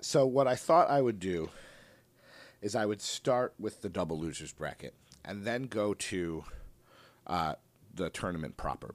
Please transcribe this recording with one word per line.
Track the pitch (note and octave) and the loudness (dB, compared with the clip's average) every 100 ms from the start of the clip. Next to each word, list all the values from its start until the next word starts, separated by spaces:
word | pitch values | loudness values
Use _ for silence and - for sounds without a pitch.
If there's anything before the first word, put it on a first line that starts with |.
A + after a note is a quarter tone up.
so | - - C3+ | 2 4 6
what | B2+ C3 | 6 4
I | |
thought | B2 - E3 - | 2 6 6 8
I | C#3+ | 6
would | B2+ G#2+ | 4 2
do | F#2 F2 D#2 - - - - - _ _ - - - - | -2 -2 -4 -8 -20 -20 -20 -20 _ _ -20 -20 -20 -10
is | G#2 | -4
I | A2+ | 0
would | G#2+ G#2 | 0 0
start | - - - B2 B2+ - | -4 -4 2 2 2 -2
with | G#2 - | -8 -6
the | G2+ | -6
double | F2 E2+ D#2+ | -2 -2 -2
losers | D#2+ D2 D2+ | -4 -6 -10
bracket | - D2+ C2+ C#2 - _ - | -8 -8 -8 -14 -16 _ -20
and | - G2+ | -12 -8
then | G2+ A#2+ | -4 -4
go | C3 A2 G#2 | -4 -2 0
to, | G2 - F#2+ E2+ D#2+ - - - - _ - - _ - | 0 -2 -2 -2 -4 -8 -14 -16 -20 _ -20 -20 _ -4
uh, | F2 D#2+ - _ _ - | 0 0 -2 _ _ -20
the | - F2 | -6 -6
tournament | - G2 E2+ D#2 - | -4 -4 -4 -6 -6
proper. | D2+ C2 A#1 | -6 -6 -10